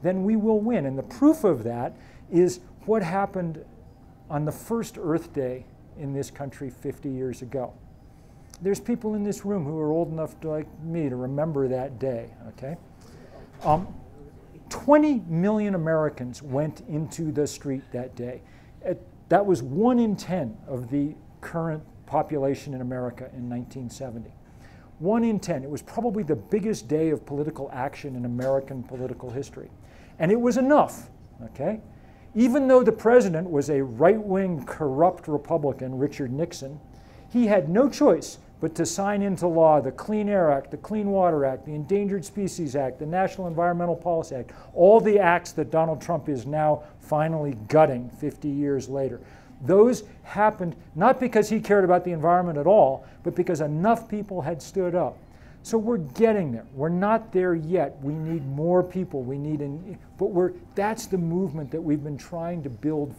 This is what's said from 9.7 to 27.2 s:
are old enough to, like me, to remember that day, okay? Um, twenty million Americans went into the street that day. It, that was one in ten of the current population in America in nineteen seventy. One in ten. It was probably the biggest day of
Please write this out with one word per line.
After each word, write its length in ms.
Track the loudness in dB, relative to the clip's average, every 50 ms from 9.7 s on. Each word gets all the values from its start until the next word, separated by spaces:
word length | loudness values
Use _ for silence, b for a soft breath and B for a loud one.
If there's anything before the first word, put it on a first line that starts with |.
| -4 -2
are 100 | -2 0
old 220 | 0 0 0 -2
enough 280 | -4 -6 -6 -8 -8 -10
to, 80 | -8 -6
like 200 | -6 -6 -6 -10 -14 -14 -10
me, 240 | -6 -4 -2 -2 -2
to 80 | -4
remember 500 | -4 -6 -4 -2 -2 -2 -2 0 0 0 0
that 300 | 0 -2 -4 -6 -8 -6
day, 320 | -4 -4 -4 -6 -8 -12 -16 -18 -18 -18
okay? 280 | -16 -14 -12 -12 -12 -12 -16 -20 -20 B B B B B B B B B B B B -6 0
Um, 280 | 0 0 0 0 -6 -12 -16 -18 -20 -20 -20 -20 -20 -20 -20 -20 -20 -20 -20 -18 -14
twenty 520 | -12 -4 4 6 6 6 6 4 2 0 -2 -2
million 460 | -2 0 0 2 0 0 0 -2 -2
Americans 680 | -2 -2 0 0 0 0 0 -2 -6 -10 -10 -12 -12
went 400 | -10 -4 -2 -2 -2 -2 -6 -10 -10 -8
into 440 | -6 -6 -6 -6 -6 -6 -6 -4
the 140 | -2 -2 -2
street 360 | -2 -4 -8 -8 -6 -6 -6 -8 -10
that 220 | -10 -10 -10 -10 -10
day. 260 | -10 -10 -10 -10 -14 -16 b b b b b b b -6
It, 160 | -6 -6 -6 -8 -20 -20 -12 -2 2
that 160 | 2 4 4
was 180 | 4 0 0
one 360 | 0 -4 -2 2 2 4 4 4
in 180 | 2 2 0
ten 400 | -4 -4 -6 -4 -4 -4 -6 -8 -12 -12 -10
of 220 | -8 -8 -6 -4
the 240 | -2 -2 -2 -2 -4 -10 -20 -20 -20 -18
current 420 | -14 -8 -6 -4 -4 -4 -4 -6 -10 -14 -20 -20 -10
population 680 | -4 -2 -2 -2 0 -2 -2 0 -2 -2 -4 -6 -10 -10
in 60 | -8
America 480 | -6 -6 -6 -6 -6 -8 -8 -10 -16 -16 -14
in 140 | -12 -10 -8
nineteen 420 | -8 -8 -8 -10 -12 -12 -12 -12
seventy. 420 | -12 -12 -12 -12 -12 -12 -14 -16 -20 -20 -20 B B B B B B B B B B -4
One 240 | 0 0 2 2 2
in 160 | 2 0 -2
ten. 240 | -2 -4 -6 -4 -6
It 60 | -8
was 120 | -10 -10
probably 400 | -10 -10 -8 -4 -4 -2 -2 -2
the 140 | -2 -2 -2
biggest 500 | -2 -2 -2 -2 -2 0 -2 -4 -4 -4
day 240 | -2 -2 0 2 0
of 160 | 0 -2